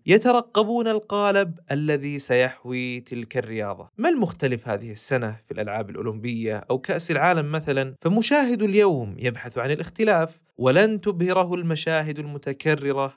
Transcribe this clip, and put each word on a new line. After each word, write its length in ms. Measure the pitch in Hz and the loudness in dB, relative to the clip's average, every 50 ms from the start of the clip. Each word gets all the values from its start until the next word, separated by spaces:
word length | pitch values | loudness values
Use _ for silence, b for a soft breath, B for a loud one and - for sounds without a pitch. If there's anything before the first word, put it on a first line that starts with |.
| - | 2
يترقبون 840 | 151 185 220 220 247 240 240 233 240 - 208 214 208 240 240 233 | 4 4 6 6 6 4 2 2 0 0 0 2 2 0 0 0
القالب 720 | 226 214 214 214 - 202 208 202 202 196 202 196 175 160 - - - | 0 -2 -2 -2 -4 -2 0 2 2 2 2 2 0 -4 -10 -8 -6
الذي 480 | 143 143 151 151 151 139 139 143 147 139 | -4 -2 0 0 0 -2 -2 -4 -8 -6
سيحوي 800 | 139 - 127 123 127 127 - - - 123 127 127 123 127 123 123 | -2 2 2 2 2 2 -2 -8 -10 -8 -6 -6 -6 -6 -8 -10
تلك 380 | 123 - 127 120 113 110 - | -10 -10 -10 -10 -8 -6 -6
الرياضة. 520 | 127 117 110 113 110 104 101 98 92 85 - _ | -6 -6 -4 -6 -6 -6 -6 -8 -10 -14 -14 _
ما 120 | - 233 339 | -2 0 0
المختلف 580 | 339 269 202 170 - - 151 131 123 113 - | 2 2 0 -2 -2 -2 -2 -2 -2 -2 -4
هذه 240 | 120 107 101 113 117 | -4 -6 -6 -6 -8
السنة 440 | 104 104 - - 139 127 120 107 107 113 _ | -12 -10 -6 -2 -2 -2 -2 -4 -8 -10 _
في 80 | - - | -12 -8
الألعاب 360 | - 104 104 101 110 107 98 | -8 -6 -6 -6 -6 -8 -8
الأولمبية 680 | 98 95 110 113 110 110 107 123 120 113 113 110 107 | -8 -8 -6 -6 -6 -6 -6 -6 -4 -4 -4 -4 -4
أو 220 | 104 95 - 123 131 | -4 -4 -2 -4 -2
كأس 320 | - - 175 175 170 - | -2 -2 -4 -4 -2 -2
العالم 400 | 160 135 151 180 180 165 147 143 | 0 2 2 2 2 2 0 -2
مثلا؟ 440 | 156 160 151 151 135 135 135 131 131 - | -4 -4 -2 -2 -2 -2 -2 -4 -4 -4
فمشاهد 600 | - 165 196 233 220 - 285 294 277 240 247 202 214 | -2 0 2 2 2 4 4 4 4 2 2 0 0
اليوم 520 | 202 196 208 208 196 165 131 117 101 95 | 2 4 6 6 6 4 2 -2 -6 -6
يبحث 400 | - 120 123 120 - - 120 - | -4 -4 -4 -4 -4 -8 -10 -6
عن 140 | 123 117 139 | -4 -2 -2
الاختلاف، 680 | 151 151 165 - - - 220 214 196 165 165 160 - _ _ _ _ | -2 -4 -4 -6 -4 0 2 4 4 4 2 0 -4 _ _ _ _
ولن 440 | - 123 127 135 175 214 220 220 202 | 0 2 4 6 6 6 4 2 0
تبهره 520 | - 208 190 170 175 180 185 185 180 175 180 | -2 -2 0 0 2 2 2 2 2 2 0
المشاهد 640 | 180 170 165 160 151 - 165 160 156 151 156 147 151 | -4 -2 -2 -4 -2 -2 0 0 0 0 -2 -6 -8
المتكررة 920 | 147 147 143 143 - 143 135 - - 156 151 143 139 139 135 139 135 135 - | -8 -10 -10 -8 -8 -8 -6 -2 0 0 0 2 2 0 0 0 0 -2 -4